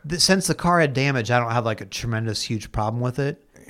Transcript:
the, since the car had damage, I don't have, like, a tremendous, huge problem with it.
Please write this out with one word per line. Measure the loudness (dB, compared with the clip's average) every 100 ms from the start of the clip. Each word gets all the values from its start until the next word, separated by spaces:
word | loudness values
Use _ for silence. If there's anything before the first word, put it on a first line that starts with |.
the, | -6 0
since | 2 4 2
the | 0
car | 2 4
had | 4
damage, | 2 0 0 2
I | 2
don't | 2
have, | 0
like, | 0 -2
a | -6
tremendous, | -8 -4 -2 -2 -4
huge | -4 -6 -4
problem | -2 -2 0
with | -2 0
it. | -2 -4 _ -18